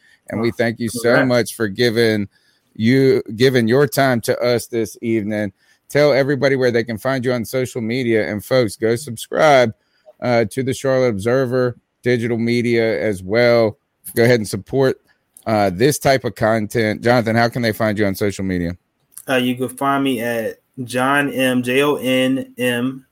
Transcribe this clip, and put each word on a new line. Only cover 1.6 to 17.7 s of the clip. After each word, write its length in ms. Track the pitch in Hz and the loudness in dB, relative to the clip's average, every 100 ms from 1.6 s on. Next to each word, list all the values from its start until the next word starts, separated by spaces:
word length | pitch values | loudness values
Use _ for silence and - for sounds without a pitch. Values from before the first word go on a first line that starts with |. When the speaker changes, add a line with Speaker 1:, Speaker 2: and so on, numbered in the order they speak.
| 110 | -4
Speaker 1:
giving 640 | 101 120 113 113 107 101 _ _ _ _ | 0 0 2 2 2 -2 _ _ _ _
you, 480 | - 110 135 135 127 - | -2 2 4 4 2 0
giving 340 | 107 131 127 113 | 2 2 4 2
your 180 | 127 147 | 2 2
time 340 | - 135 123 | 0 0 0
to 160 | - 120 | -2 -2
us 280 | 120 120 - | 0 -2 -2
this 320 | 117 107 - | -4 -4 -6
evening. 540 | 117 113 104 107 104 - _ _ - | -2 -2 -2 -4 -6 -8 _ _ -4
Tell 240 | 143 147 | 2 4
everybody 440 | 131 139 143 135 135 | 4 2 0 0 2
where 140 | 127 | 2
they 140 | 117 | 0
can 140 | 117 110 | -2 -4
find 260 | 131 135 | -4 -2
you 80 | 123 | -2
on 140 | 123 110 | -4 -4
social 340 | 131 127 127 | -4 -4 -4
media. 500 | 110 123 120 110 85 | -4 -2 0 0 0
And 140 | 104 | -4
folks, 320 | - 131 113 - | -2 0 0 -2
go 180 | 110 | -2
subscribe, 800 | 117 - 113 - - 156 139 117 - _ _ _ - | -2 -6 -12 -6 2 4 6 4 0 _ _ _ -8
uh, 240 | 120 120 113 | -2 0 0
to 120 | - | -2
the 120 | 127 | -6
Charlotte 340 | 123 135 131 127 | -4 -2 0 0
Observer 680 | 101 107 131 131 127 123 117 _ _ | 0 0 0 0 0 -2 -4 _ _
digital 340 | 127 123 117 117 | -2 0 0 -2
media 640 | 117 120 120 117 113 95 | 0 0 2 2 0 0
as 220 | 101 95 | -2 -4
well. 560 | 92 113 120 117 110 - _ _ - | -2 2 4 4 2 -2 _ _ -8
Go 100 | - | 2
ahead 160 | 117 123 | 4 4
and 80 | 101 | 0
support, 520 | 110 - 135 131 - _ _ _ _ - | -8 -4 0 0 -2 _ _ _ _ -2
uh, 240 | 107 101 | 0 0
this 280 | 90 131 143 | 2 2 2
type 260 | 147 135 | 2 2
of 100 | 117 | 0
content. 680 | - 113 113 104 123 107 104 | -2 0 0 0 0 0 0
Jonathan, 340 | 117 123 113 | 2 2 2
how 140 | 113 117 | 0 0
can 140 | 127 | 0
they 100 | 117 | -4